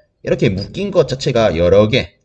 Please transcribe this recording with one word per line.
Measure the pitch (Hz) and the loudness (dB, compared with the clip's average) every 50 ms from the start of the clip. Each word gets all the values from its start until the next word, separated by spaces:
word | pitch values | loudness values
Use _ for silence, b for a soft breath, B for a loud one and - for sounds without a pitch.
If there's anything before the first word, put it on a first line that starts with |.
| B B _ _ | B B _ _
이렇게 | - - 175 - - 120 | -6 -4 -2 0 0 0
묶인 | 92 92 101 - - - 196 202 | 0 -2 -6 -8 -8 -8 -6 -2
것 | 180 180 - - | 0 0 0 0
자체가 | - 139 - 156 123 117 113 101 82 | -2 -6 -4 -2 0 0 0 0 0
여러 | 80 87 87 95 101 107 107 | 0 2 4 4 4 4 4
개 | 127 120 85 - _ _ _ | 2 -2 -2 -4 _ _ _